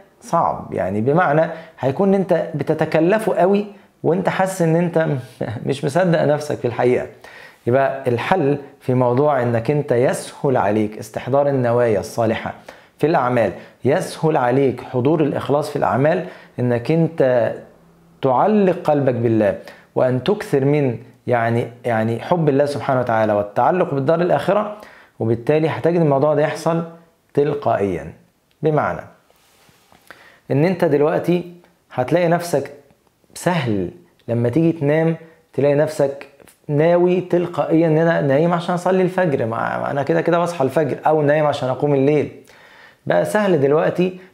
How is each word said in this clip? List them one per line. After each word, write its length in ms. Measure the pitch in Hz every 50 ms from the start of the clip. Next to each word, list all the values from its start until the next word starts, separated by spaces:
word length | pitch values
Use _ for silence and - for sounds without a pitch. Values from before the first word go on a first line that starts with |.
| - _ _ _
صعب، 520 | - - - 170 143 80 69 - 90 - 104
يعني 280 | 104 92 92 98 104
بمعنى 400 | 110 131 147 175 185 156 143 156 160 165 - - - - - -
هيكون 340 | - 135 139 - 202 196 190
أنت 340 | 196 185 175 180 165 - - -
بتتكلفه 800 | 143 - - 156 156 165 156 - 160 160 175 214 214 214 185 -
قوي 300 | - 175 185 202 202 208 - - - - _ _ _ -
وأنت 260 | 139 160 190 180 175
حاسس 320 | 170 - 190 185 190 -
إن 140 | 170 160 160
أنت 320 | 170 175 170 165 165 160 160 143 131 - - - - - - 107 - -
مش 200 | - 139 131 -
مصدق 380 | 147 131 170 190 175 160 156 147
نفسك 320 | 139 147 143 - - 131 -
في 80 | - 123
الحقيقة. 400 | 113 - 127 123 123 95 73 - - - - - - - - - - _ _ 120
يبقى 420 | 120 135 139 135 - - - 127
الحل 480 | 120 117 - - 185 190 147 139 143 143 - - - _
في 140 | - - 127
موضوع 480 | 127 127 123 123 127 147 151 143 131
إنك 300 | 120 120 117 113 117 -
أنت 200 | 147 147 139 -
يسهل 680 | 127 120 127 156 - - - - - - - 143 127 120
عليك 400 | 95 101 107 110 107 104 107 -
استحضار 500 | 117 - - 117 - 127 127 139 143 143
النوايا 520 | 139 131 123 120 117 123 120 117 107 92
الصالحة 540 | 90 - - - 113 110 107 - - 87 - - - - - - - _ _ _
في 100 | - 147
الأعمال، 440 | 170 151 127 123 127 123 110 95 85 - - - - _ -
يسهل 520 | 120 147 185 165 - - - - 160 151 147
عليك 440 | 127 123 127 139 139 131 110 -
حضور 400 | - - - 127 120 139 165 156
الإخلاص 480 | 151 139 - 117 - - 135 147 147 -
في 60 | -
الأعمال، 500 | - - 92 98 120 135 156 175 185 170 180 - - - - _ -
إنك 320 | 123 123 120 117 120 -
أنت 600 | 160 165 165 156 165 - 143 131 127 120 110 110 - - - - - _ _ _ _ _ _ _ _ _
تعلق 560 | - 135 127 127 156 196 214 208 196 180 170 180 -
قلبك 300 | - 151 143 135 135 123
بالله، 420 | 113 117 120 113 110 104 98 90 - - - - - - _ _
وأن 280 | 131 127 127 127 127 131
تكثر 420 | - 208 202 - - - 139 131
من 320 | 139 147 151 143 131 117 113 - - - _ _ 117
يعني، 400 | 120 120 117 117 117 117 131 - - - -
يعني 340 | 123 117 110 110 113 117 113
حب 300 | - - 180 175 160 147
الله 160 | 135 135 147
سبحانه 340 | 143 143 127 - - 135 127
وتعالى 340 | 120 117 113 110 110 107 107
والتعلق 600 | 104 101 104 - 127 120 143 175 180 175 - 139
بالدار 280 | 139 135 139 165 170
الآخرة، 560 | 175 175 156 143 - 170 196 - - - - - - - - - - _ _ _
وبالتالي 500 | 117 113 117 113 117 - 147 156 156 151
هتجد 320 | 120 113 117 160 175 180
الموضوع 320 | 165 147 139 135 139 151 151
ده 80 | 143
يحصل 420 | 151 151 151 - - 165 165 165 170 - - - - _ _ _ _ _ _
تلقائيًا. 800 | 143 143 151 143 143 - 117 113 107 101 98 90 78 67 - - - _ _ _ _ _ _ _ _
بمعنى 400 | 147 156 151 143 117 92 85 78 - - - _ _ _ _ _ _ _ _ _ _ _ _ _ _ _ _ _ _ _ - - - - - _ _ -
إن 140 | 127 139 151
أنت 200 | 185 - - 185
دلوقتي 680 | 165 139 139 147 156 180 165 165 - 175 180 170 - - - - _ _ _ _ _ -
هتلاقي 340 | - 127 117 151 175 180 165
نفسك 440 | 170 170 170 - - 139 - - - - - _ _ _ _ _ _ _ _ _ _
سهل 580 | - - 170 180 165 131 120 104 98 90 - - - - _ _ _ _ -
لما 220 | 117 117 117 120
تيجي 220 | 120 156 165 165
تنام، 440 | 165 165 143 143 151 160 160 165 165 165 - - - _ _ _ -
تلاقي 220 | - 135 143 143
نفسك 520 | 143 156 151 - - 143 139 139 - - - - _ - - _ _ _ -
ناوي 540 | 147 143 156 170 175 175 175 180 180 180
تلقائيًا: 680 | 180 180 - 180 175 170 - - 151 - 165 160 165 165
"إن 100 | 151 156
أنا 240 | 165 170 165 170
نايم 320 | 165 139 135 143 165 170 175
عشان 200 | 170 170 - 180
أصلي 260 | 170 175 185 190 185
الفجر، 440 | 185 170 180 - 185 165 135 - 120
ما، 320 | 110 113 113 117 113 120 120
ما 120 | 120 127
أنا 120 | 135 139 139
كده 180 | 139 165 165
كده 180 | 156 165 165 170
بصحى 240 | 175 170 170 - 135
الفجر"، 320 | 131 - 170 156 127 - - - 156
أو 140 | 156 156
"نايم 240 | 147 143 147 156 151
عشان 240 | 147 143 139 135 127
أقوم 240 | 131 127 147 147 143
الليل". 360 | 135 135 143 151 147 123 - - - - - - - - - - - - - _ _ _
بقى 200 | - 160 175 175
سهل 360 | - - 214 208 202 175 147
دلوقتي 580 | 135 139 147 156 180 170 - - 180 185 180 - - -